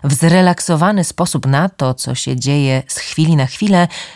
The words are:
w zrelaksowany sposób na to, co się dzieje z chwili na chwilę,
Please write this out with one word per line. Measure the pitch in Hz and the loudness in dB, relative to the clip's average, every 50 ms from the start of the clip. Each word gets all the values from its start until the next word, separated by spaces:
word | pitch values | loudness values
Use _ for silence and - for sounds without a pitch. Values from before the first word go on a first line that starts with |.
| - | -2
w | 143 143 | -2 0
zrelaksowany | 123 165 165 170 185 185 180 175 - - - 170 151 175 202 214 190 165 | 2 2 4 4 4 4 4 2 0 -2 -2 0 2 2 2 2 0 -2
sposób | - - - 180 - - - - | -2 -2 -4 -4 -2 -2 -2 0
na | 135 139 143 180 190 | 0 2 2 0 -2
to, | - - 135 127 127 | -2 -2 -2 -2 -2
co | - - 127 127 | -4 -6 -6 -6
się | - - 135 131 | -6 -4 -4 -4
dzieje | 123 123 139 143 147 139 135 131 131 - | -4 -2 0 0 2 2 0 0 -2 -4
z | - - | -6 -10
chwili | - - - - - 160 160 165 | -10 -10 -6 -2 0 2 2 4
na | 147 131 | 2 2
chwilę, | 127 - - 208 202 196 175 175 165 - - - - - | 0 -2 -4 0 2 4 2 2 0 -2 -10 -16 -16 -20